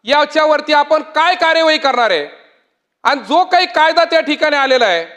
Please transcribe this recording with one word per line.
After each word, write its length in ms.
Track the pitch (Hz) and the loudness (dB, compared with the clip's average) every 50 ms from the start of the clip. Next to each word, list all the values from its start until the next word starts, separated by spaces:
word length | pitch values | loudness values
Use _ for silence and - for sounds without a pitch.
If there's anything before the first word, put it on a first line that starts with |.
| _ | _
याच्यावरती 680 | 214 277 294 294 294 - 311 311 311 302 294 302 302 302 | 0 0 0 0 0 0 0 0 2 0 0 0 0 0
आपण 280 | 294 285 294 320 311 302 311 - | 0 2 2 0 -2 -2 -4 -2
काय 200 | 302 320 349 370 | -2 0 0 0
कार्यवाही 400 | 349 339 320 320 330 320 311 311 302 | 0 0 0 0 2 2 0 0 0
करणार 320 | 302 269 254 247 233 214 | 0 -2 0 0 0 0
आहे 160 | 185 151 147 147 - - _ _ _ _ _ _ _ _ _ _ _ _ - | 0 -2 -4 -8 -14 -20 _ _ _ _ _ _ _ _ _ _ _ _ -4
आणि 180 | 233 277 277 214 | -2 -2 -2 -4
जो 180 | 190 277 339 370 | -2 0 0 0
काही 200 | 359 370 349 370 | 2 0 0 0
कायदा 380 | 349 - 320 311 320 320 339 330 | 0 0 0 0 2 2 2 0
त्या 140 | 330 330 320 | 2 0 -2
ठिकाणी 340 | 320 285 302 - 302 302 294 | 0 -2 -2 -2 0 0 0
आलेला 300 | 285 269 269 262 254 240 | 0 0 2 2 2 2
आहे 200 | 202 175 165 165 165 - | 0 0 -2 -4 -8 -16